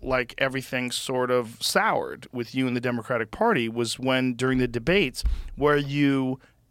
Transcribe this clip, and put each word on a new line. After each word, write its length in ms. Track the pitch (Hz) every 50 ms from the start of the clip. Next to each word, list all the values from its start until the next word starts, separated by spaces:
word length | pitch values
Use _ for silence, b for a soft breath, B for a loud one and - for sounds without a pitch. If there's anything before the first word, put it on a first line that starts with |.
like, 320 | - 127 131 127 120 - -
everything 540 | - 135 135 131 135 131 - 135 123 123 123
sort 400 | - - - - 127 127 127 123
of 260 | 123 123 117 110 113 -
soured 680 | - - - 185 208 214 156 - 67 64 67 - - -
with 240 | - 123 117 - -
you 120 | 131 131
and 80 | 127 123
the 60 | 123
Democratic 480 | 123 123 123 117 - - 127 113 113 113
Party 380 | - - 220 233 196 127 117 113
was 300 | 113 120 120 110 - 117
when, 340 | 127 131 131 127 127 127 120
during 240 | 117 131 131 131
the 100 | 127 127
debates, 560 | 120 117 117 113 160 185 202 165 127 - - - B B B B B B
where 220 | 127 139 147 147
you 600 | 147 143 139 143 147 143 139 139 135 131 131 131 131 b b b b b _